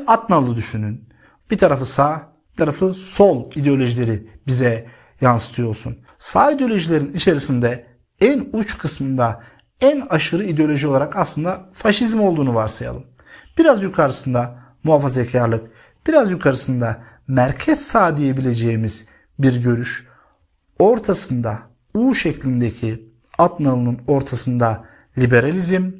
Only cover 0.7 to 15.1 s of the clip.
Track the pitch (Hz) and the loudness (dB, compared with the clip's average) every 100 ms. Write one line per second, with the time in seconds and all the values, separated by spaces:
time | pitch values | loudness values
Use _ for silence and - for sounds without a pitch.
0.7 | 110 107 120 - _ _ _ - 214 175 | -6 -6 -8 -14 _ _ _ -6 2 2
1.7 | 131 127 - 147 156 - _ _ - 151 | 2 -2 0 0 -2 -10 _ _ -4 -2
2.7 | 147 190 185 - - 202 127 - 151 143 | 0 -2 -2 -2 4 4 4 -4 -2 0
3.7 | 139 123 120 117 104 - - 135 127 120 | 2 0 0 -2 -4 -6 -10 -4 0 0
4.7 | 113 - - _ - 127 117 - - 113 | -2 -8 -20 _ 0 2 2 -2 -4 -4
5.7 | 104 - - _ - - - 294 285 247 | -6 -10 -12 _ -16 -2 2 2 2 0
6.7 | 202 160 156 143 175 190 147 143 123 117 | 0 0 0 -2 -2 0 0 0 0 0
7.7 | 123 - _ _ - 226 285 - 220 208 | -2 -12 _ _ 0 2 2 -2 -4 -6
8.7 | - 156 - 135 131 117 - - _ _ | -6 -8 -6 -4 0 -2 -4 -14 _ _
9.7 | - 262 285 - 160 - 185 208 151 151 | 0 2 2 0 -2 -2 -4 -2 0 0
10.7 | 143 147 135 151 185 - 147 170 185 - | 0 0 0 0 -2 -2 -4 -6 -6 -12
11.7 | - 220 208 226 220 196 156 131 117 110 | -4 0 0 0 2 2 2 0 0 -2
12.7 | - 120 120 - _ - - - - 320 | -6 -10 -12 -16 _ -20 -20 -4 2 4
13.7 | 214 190 175 139 127 135 123 120 - - | 4 0 0 0 0 -4 -2 -4 -10 -20
14.7 | _ 156 147 139 | _ 2 2 2